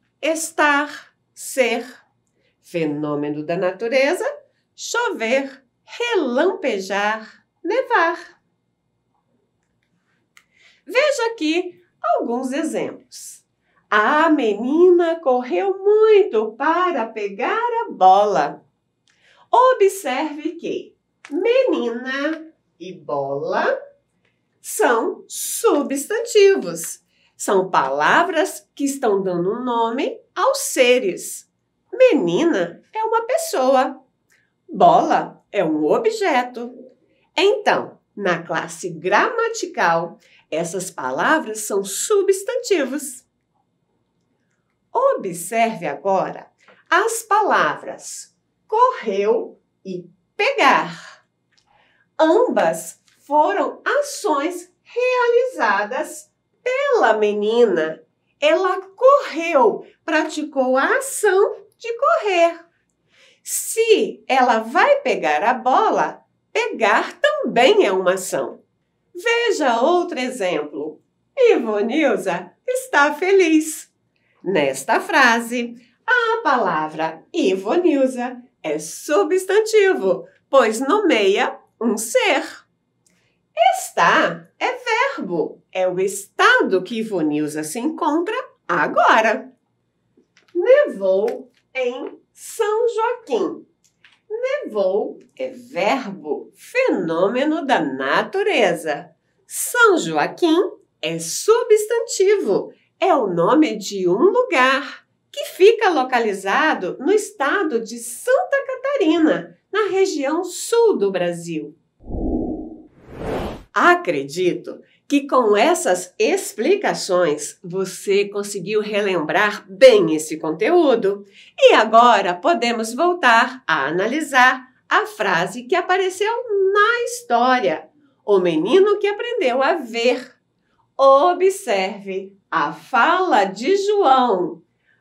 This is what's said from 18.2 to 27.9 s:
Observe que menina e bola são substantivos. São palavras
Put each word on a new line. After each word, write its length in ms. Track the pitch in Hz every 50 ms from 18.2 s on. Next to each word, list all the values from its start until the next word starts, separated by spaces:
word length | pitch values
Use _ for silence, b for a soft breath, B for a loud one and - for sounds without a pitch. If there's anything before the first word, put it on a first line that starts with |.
| 208 214 190 160 143 151 - - _ _ _ _ _ _ _ _ _ b b b b b b b b b
Observe 1000 | - 466 508 523 508 - 392 392 392 - - 262 254 277 311 294 294 302 302 339 339
que 420 | - - 160 - - - - _ _ _ _ _ _ - -
menina 1200 | 277 339 403 466 480 539 508 453 320 240 240 233 233 240 254 254 269 277 285 311 320 311 - - _ _ _ _ _ _
e 120 | 180 185
bola 880 | 170 151 143 - 147 139 139 139 139 143 160 185 202 - 339 480 - - - - _ _ _ _ _ _ _ _ _ _ _ _ _ _
são 640 | _ - - - 415 269 233 226 285 359 - - -
substantivos. 1700 | _ - - - - - - - 440 330 285 269 226 269 277 - - 415 480 - - - 427 392 392 392 262 196 175 170 - - - - - _ _ _ _ _ _ _
São 320 | _ - - 202 190 185 190
palavras 960 | - 160 139 135